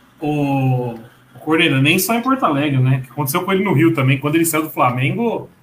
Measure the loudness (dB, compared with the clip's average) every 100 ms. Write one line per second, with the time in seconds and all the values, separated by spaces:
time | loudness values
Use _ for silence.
0 | _ _ -6 -2 -2 0 0 0 -4 -8
1 | -16 -20 _ -12 -2 2 2 2 2 2
2 | 0 -2 0 0 0 0 0 2 2 0
3 | -4 -6 -4 -2 0 0 2 4 4 2
4 | 2 2 0 0 0 -2 -4 0 0 0
5 | -2 -2 -4 -4 -10 _